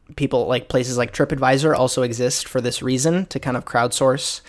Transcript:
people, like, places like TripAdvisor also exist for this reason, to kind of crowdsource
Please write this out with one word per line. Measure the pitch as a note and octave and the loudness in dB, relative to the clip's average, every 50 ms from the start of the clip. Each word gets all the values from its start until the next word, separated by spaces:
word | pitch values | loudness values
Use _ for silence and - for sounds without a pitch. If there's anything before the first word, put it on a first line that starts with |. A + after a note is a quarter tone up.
| _ - - | _ -18 -6
people, | - C#3 C3 - B2 G#2+ | -4 -2 0 0 0 0
like, | D#2+ B2+ A#2+ - - | 2 0 -2 -2 0
places | - C3 B2 B2+ B2+ | 0 0 0 0 0
like | A#2+ A#2+ A#2 | -2 -2 -2
TripAdvisor | - - D3 - D#3 C3+ D3+ B2+ C3+ C3+ D3 D#3 - | 0 -2 0 0 0 0 2 4 4 4 4 2 2
also | - B2+ B2+ - C3 B2+ | 4 2 0 2 0 0
exist | A#2+ A#2 A#2 B2 B2+ C3 - - | 0 0 0 0 0 0 -2 -6
for | - - C3 | -2 -4 -2
this | A#2 B2 A#2 - B2+ | -2 -2 -4 -2 -2
reason, | B2+ C3 B2+ C3 D#3+ E3+ F#3 F#3+ | -2 0 2 2 2 2 0 -2
to | - - - | -4 -6 -6
kind | - C#3 B2 | -4 -4 -4
of | B2 - | -4 -6
crowdsource | - - B2 A#2 B2 - - C#3 C3 B2+ C#3 - - - - - | 0 0 2 2 2 0 2 2 2 2 2 -2 -6 -8 -8 -12